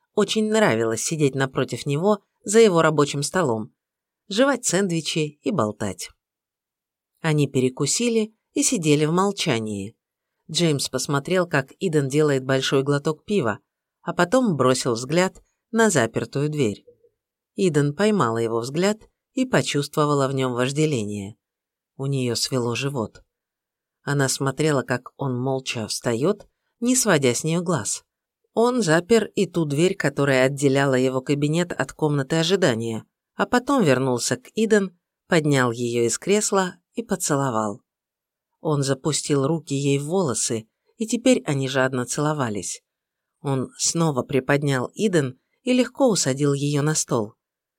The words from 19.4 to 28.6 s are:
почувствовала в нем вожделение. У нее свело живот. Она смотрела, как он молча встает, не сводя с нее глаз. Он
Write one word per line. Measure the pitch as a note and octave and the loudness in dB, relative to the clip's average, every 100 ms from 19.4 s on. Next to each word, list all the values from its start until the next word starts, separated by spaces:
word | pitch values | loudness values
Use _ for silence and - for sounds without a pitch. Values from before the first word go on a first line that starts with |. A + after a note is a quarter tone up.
почувствовала | B3+ D#3 - C#3+ C#3+ D#3 D3 C#3+ C3+ | 0 0 0 -2 -2 0 2 2 0
в | |
нем | C3+ C3 | 0 -2
вожделение. | A#2+ B2+ C#3+ D#3 B2+ G#2 G#2 G2 - _ _ _ _ _ - | 0 -2 0 0 -2 -4 -8 -10 -16 _ _ _ _ _ -8
У | C#3 | -4
нее | C3+ B2 | -2 -2
свело | A2+ - C3 A#2+ | -2 -2 -2 -2
живот. | A#2 C#3 B2 G2+ - _ _ _ _ _ _ _ _ | -4 -4 -6 -8 -10 _ _ _ _ _ _ _ _
Она | - C#3+ C3 | -4 0 0
смотрела, | - C#3 C3+ D#3 C#3 | -2 -4 0 0 0
как | - B2+ - - | -2 -4 -6 -8
он | C#3 B2 | -6 -4
молча | C3+ C3 - A#2 G2+ | -2 -4 -6 -8 -6
встает, | - B2+ A2+ E3 G#3+ - _ _ - | -6 -4 -2 -2 -4 -10 _ _ -6
не | A#3+ B3 | -2 0
сводя | A3 D3+ B2+ | 2 2 2
с | A#2 | 0
нее | D#3 E3+ | -2 -2
глаз. | F3 A3 G3 - _ _ _ _ _ | -2 -4 -4 -8 _ _ _ _ _
Он | A3 | 0